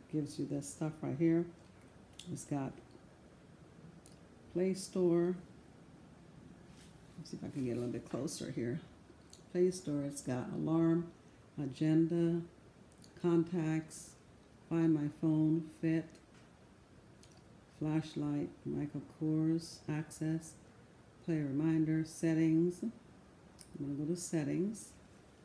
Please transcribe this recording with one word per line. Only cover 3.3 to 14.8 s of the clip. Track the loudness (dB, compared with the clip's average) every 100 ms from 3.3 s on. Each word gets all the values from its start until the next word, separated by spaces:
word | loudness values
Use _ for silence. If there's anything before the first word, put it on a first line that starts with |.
| -20 -20 -20 -20 -20 -20 -20 -20 -20 -20 -20 -6
Play | 0 0
Store. | 0 -4 2 4 6 4 0 -8 -20 -20 -20 -20 -20 -20 -20 -20 -20 -20 -20 -20 -20 -20 -20 -18 -16
Let's | -12
see | -10
if | -8
I |
can | -4
get | -2
a | -2
little | -2
bit | -6 -6
closer | -6 -4 -6 -6
here. | -4 -4 -4 -8 -20 -20 -20 -20 -20 -6
Play | 2 2
Store, | 0 -4 -4
it's | -4 -6
got | -4 -4 -4
alarm, | -4 0 4 4 4 0 -10 -20 -20 -14 -6
agenda, | -6 0 4 4 4 4 2 0 -4 -14 -20 -20 -20 -20 -20 -4
contacts, | 4 4 4 0 0 0 -4 -12 -16 -20 -20 -20 -20 -20 -2
find | 4